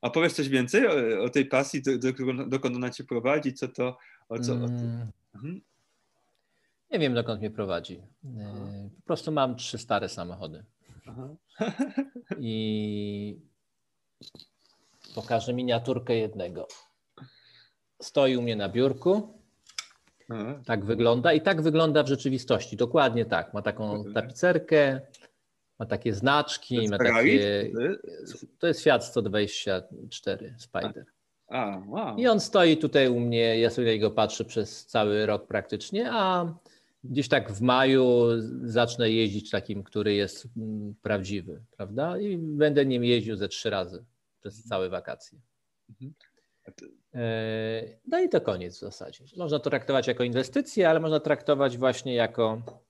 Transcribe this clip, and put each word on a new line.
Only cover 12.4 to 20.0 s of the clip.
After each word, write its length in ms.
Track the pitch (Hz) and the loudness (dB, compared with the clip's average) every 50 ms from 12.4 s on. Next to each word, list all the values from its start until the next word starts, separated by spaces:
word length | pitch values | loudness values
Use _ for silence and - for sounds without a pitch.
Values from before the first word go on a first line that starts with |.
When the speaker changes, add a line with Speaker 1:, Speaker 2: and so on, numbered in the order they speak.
Speaker 2:
I 1000 | 127 113 110 110 110 110 107 107 107 107 104 104 104 104 104 101 101 104 101 - - _ _ _ _ _ _ _ _ _ _ _ _ _ _ _ - - _ - - _ _ _ _ _ _ _ _ _ _ _ - - - | -6 -4 -4 -2 -2 -2 -2 -2 -2 -4 -4 -4 -6 -6 -6 -8 -8 -10 -12 -14 -20 _ _ _ _ _ _ _ _ _ _ _ _ _ _ _ -20 -20 _ -20 -20 _ _ _ _ _ _ _ _ _ _ _ -20 -14 -14
pokażę 400 | 113 110 - 123 113 98 127 123 | -12 -4 -2 -2 -2 0 -2 -4
miniaturkę 600 | 123 127 123 120 120 120 135 131 123 123 - 120 | -2 0 0 0 0 0 -2 -2 -2 0 0 0
jednego. 520 | 113 110 104 - 98 90 87 85 78 - - - - _ _ _ _ _ _ _ - 139 127 _ _ _ _ _ _ _ _ _ _ _ _ _ _ | 0 0 -2 -4 -8 -8 -8 -8 -10 -12 -14 -16 -20 _ _ _ _ _ _ _ -20 -20 -20 _ _ _ _ _ _ _ _ _ _ _ _ _ _
Stoi 340 | - - _ 147 139 131 131 | -18 -2 _ 4 4 4 4
u 60 | 123 | 2
mnie 140 | 120 120 113 | 0 -2 -2
na 120 | 104 101 95 | -2 -2 -2
biurku. 760 | 95 117 131 139 131 127 - 175 190 214 214 - - - _ _ _ _ _ - - - - - _ _ | 2 2 2 2 2 2 2 2 2 2 0 -6 -14 -20 _ _ _ _ _ -16 -16 -16 -16 -16 _ _